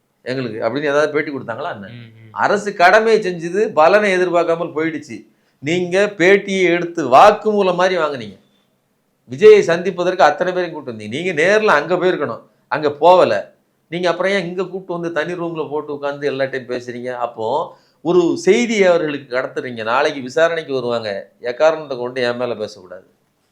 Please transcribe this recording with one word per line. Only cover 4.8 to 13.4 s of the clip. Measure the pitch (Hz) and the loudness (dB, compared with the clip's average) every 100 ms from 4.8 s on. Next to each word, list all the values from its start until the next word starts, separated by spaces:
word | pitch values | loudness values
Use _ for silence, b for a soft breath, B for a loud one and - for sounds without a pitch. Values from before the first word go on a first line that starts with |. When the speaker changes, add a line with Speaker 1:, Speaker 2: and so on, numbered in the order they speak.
| 160 147 147 104 - _ _ _ | -4 -6 -12 -18 -18 _ _ _
Speaker 1:
நீங்க | 139 180 175 185 208 208 | -4 -2 0 0 0 2
பேட்டியை | 175 202 196 190 | 4 4 2 0
எடுத்து | 175 175 170 170 135 | 0 0 -2 -4 4
வாக்குமூலம் | 131 202 208 214 208 190 | 8 8 6 0 0 2
மாதிரி | 175 185 185 | 2 0 0
வாங்குனீங்க. | 151 135 107 95 _ _ _ _ _ _ _ _ - | -2 -4 -12 -16 _ _ _ _ _ _ _ _ -14
விஜயை | 131 214 208 | 4 8 8
சந்திப்பதற்கு | 175 175 180 175 175 180 | 6 0 -2 -2 -2 4
அத்தனை | 156 143 180 | 4 4 -2
பேரையும் | 180 175 | -2 -4
கூட்டு | 151 131 | -8 -12
வந்தீங்க. | 110 107 | -12 -8
நீங்க | 131 180 | -6 -4
நேர்ல | 151 175 214 208 | 0 2 4 4
அங்க | 151 160 | 2 2
போயிருக்கணும், | 175 180 156 131 110 - _ - | 0 0 0 -4 -8 -14 _ -8
அங்க | 139 151 | -4 -2
போகல. | 143 160 180 131 101 | 2 6 6 6 2